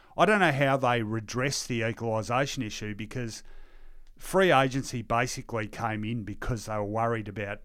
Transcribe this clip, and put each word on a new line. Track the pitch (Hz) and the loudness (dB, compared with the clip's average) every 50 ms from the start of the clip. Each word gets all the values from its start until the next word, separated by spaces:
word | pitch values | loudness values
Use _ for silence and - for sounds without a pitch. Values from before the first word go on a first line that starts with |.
| - - - - | -20 -12 2 4
I | 170 | 6
don't | 196 214 208 | 6 6 6
know | 185 165 139 | 6 4 6
how | 135 143 135 139 | 4 4 4 4
they | 135 127 123 120 120 113 | 4 4 4 4 4 2
redress | 107 110 113 107 104 - 120 127 139 139 - - | 0 -2 -4 -4 -4 -2 -2 0 0 0 -2 -4
the | - 123 113 113 | -2 -2 0 0
equalisation | 113 113 - 113 117 110 110 104 92 120 127 139 135 - 139 120 | -2 -2 -2 -2 0 0 0 0 0 0 0 0 0 -2 -4 -6
issue | 107 95 - 110 104 104 | -6 -6 -6 -6 -6 -6
because | 101 110 - - 131 123 113 107 - - - - - - - - - - - - - - - - - | -6 -8 -8 -6 -6 -6 -6 -8 -10 -14 -14 -14 -14 -14 -16 -18 -18 -18 -16 -16 -16 -18 -18 -18 -14
free | - - - 190 190 180 151 | -10 0 4 4 6 6 6
agency | 131 135 135 127 139 131 - - 123 | 6 6 4 2 -2 -4 -4 -6 -8
basically | 107 - 113 117 123 127 - - 123 - 120 113 107 | -4 0 2 2 2 0 -2 -8 -8 -6 -4 -4 -4
came | 104 - - 113 113 110 107 104 | -4 -6 -6 -4 -4 -2 -2 -2
in | 107 117 117 101 | -2 -4 -4 -4
because | 95 101 - - - 127 110 95 | -6 -8 -6 -4 -2 -2 -2 -4
they | - 107 | -4 -4
were | 107 104 | -4 -4
worried | 104 104 110 113 117 117 113 104 104 | -2 -2 0 0 0 0 -2 -4 -6
about | 98 110 104 101 104 - - | -6 -6 -6 -6 -8 -10 -12